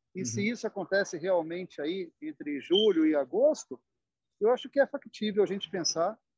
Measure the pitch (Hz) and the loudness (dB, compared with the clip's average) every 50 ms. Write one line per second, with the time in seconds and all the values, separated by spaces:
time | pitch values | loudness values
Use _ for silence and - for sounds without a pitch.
0 | _ _ - 185 247 117 110 202 202 220 240 - - 208 - 202 170 - 190 202 | _ _ -10 -8 -6 -4 -2 -2 -2 -2 -2 -4 -6 -6 -6 -6 -4 0 0 0
1 | 190 - 190 151 160 196 185 175 160 160 170 180 185 - - - 143 156 185 196 | 0 0 -4 -6 -2 0 0 0 0 -2 -6 -8 -8 -10 -10 -6 -6 -4 -4 -6
2 | 175 160 - _ 151 156 147 - 147 147 147 135 127 - 175 202 220 208 185 160 | -8 -10 -14 _ -12 -12 -12 -10 -8 -8 -8 -8 0 2 4 4 6 4 4 6
3 | 156 156 156 143 135 123 156 208 269 311 302 - - - 127 - _ _ _ _ | 4 4 4 2 0 0 2 4 4 4 2 0 -6 -12 -14 -16 _ _ _ _
4 | _ _ _ _ _ _ _ - 196 226 254 - - 254 - 277 269 - - 277 | _ _ _ _ _ _ _ 0 2 2 2 0 -2 0 0 2 2 2 -2 -8
5 | - - - - 214 214 190 208 196 170 196 196 - - - 185 156 - - 165 | -12 -14 -10 -6 -6 -2 2 2 2 2 0 -4 -8 -8 -8 -4 -4 -2 -2 0
6 | 170 196 233 - _ _ _ | -2 -2 -4 -6 _ _ _